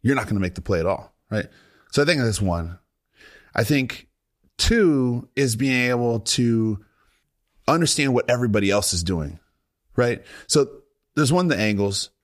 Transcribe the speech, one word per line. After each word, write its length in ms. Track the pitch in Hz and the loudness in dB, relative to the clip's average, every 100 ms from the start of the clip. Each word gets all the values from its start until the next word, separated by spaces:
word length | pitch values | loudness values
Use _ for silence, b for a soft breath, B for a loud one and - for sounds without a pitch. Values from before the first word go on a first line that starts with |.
you're 140 | 113 135 | 0 0
not 120 | 113 | 0
gonna 120 | 104 | -2
make 160 | 92 90 | -2 -6
the 60 | |
play 180 | 82 92 | -2 0
at 60 | 85 | 0
all, 280 | 92 - _ _ | -2 -6 _ _
right? 180 | 107 - b b b b | -6 -6 b b b b
So 100 | - | 0
I 40 | 147 | 2
think 160 | 160 | 2
that's 200 | 117 104 | 0 0
one. 380 | 98 85 82 90 _ _ _ B B B B | -2 -2 -6 -12 _ _ _ B B B B
I 100 | - 107 | -4 0
think 420 | 143 127 - - _ _ _ _ - | 0 0 -8 -16 _ _ _ _ -4
two 720 | - 233 190 143 127 120 - - | 0 4 4 4 0 -2 -6 -2
is 200 | 135 110 | -2 0
being 340 | 135 127 123 | 0 2 2
able 320 | 123 120 113 | 0 0 -2
to 580 | - - 120 113 110 104 b b b b b _ _ _ - | -2 0 2 2 0 -4 b b b b b _ _ _ -2
understand 460 | 160 165 - 139 | 0 2 0 2
what 160 | 123 - | 0 0
everybody 420 | 120 120 104 98 | 0 2 2 2
else 220 | 101 101 | 2 0
is 100 | 87 | -2
doing, 360 | 85 87 73 78 _ _ _ _ _ - | -2 -2 -4 -10 _ _ _ _ _ -2
right? 260 | 120 120 B B B | -2 -2 B B B
So 220 | 160 143 - _ _ _ - | 0 0 -4 _ _ _ -2
there's 180 | 143 | 2
one, 160 | 175 180 | 2 2
the 80 | 123 | 0
angles. 520 | 107 101 101 98 - _ | 0 0 0 -2 -8 _